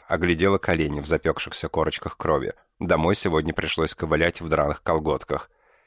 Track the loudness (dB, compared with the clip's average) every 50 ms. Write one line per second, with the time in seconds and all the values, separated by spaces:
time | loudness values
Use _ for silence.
0 | _ -4 -2 0 2 2 2 4 4 4 4 2 2 2 2 2 2 0 -2 -4
1 | -2 0 0 0 0 0 -2 -2 -4 -6 -6 -6 -6 -4 -2 -2 0 0 -2 -4
2 | -6 -8 -8 -4 0 0 0 0 0 -2 -8 -10 _ _ _ -6 -2 0 2 2
3 | 4 2 2 2 2 0 0 0 0 0 -2 -4 -4 -4 -2 -2 0 -2 -2 -4
4 | -2 0 2 2 2 2 0 -2 -4 -2 0 2 2 0 -2 -2 -2 -2 0 0
5 | 0 0 -2 -2 -4 -4 -6 -6 -6 -8 _ _ _ _ _ _ _